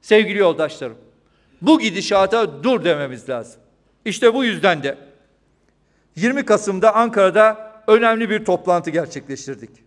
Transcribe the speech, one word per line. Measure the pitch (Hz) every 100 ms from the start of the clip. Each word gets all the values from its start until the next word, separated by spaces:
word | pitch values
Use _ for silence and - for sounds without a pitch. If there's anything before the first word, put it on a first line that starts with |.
Sevgili | - 214 202 202
yoldaşlarım, | 190 160 156 - 127 110 _ _ _ _ _ _
bu | 190 311
gidişata | 220 185 - 202 190 226 208 139
dur | 214 240
dememiz | 165 151 139 123 117
lazım. | 123 110 - _ _ _ _ 220
İşte | 190 240
bu | 240
yüzden | 247 185 190 160
de | 139 139 - _ _ _ _ _ _ _ _ _ _ -
yirmi | 220 277 -
Kasım'da | 208 214 190 214 214
Ankara'da | 233 220 190 190 220 214 - - -
önemli | 220 233 226 226
bir | 214 220
toplantı | 175 180 175 170
gerçekleştirdik. | 156 151 143 - 135 - 131 110 _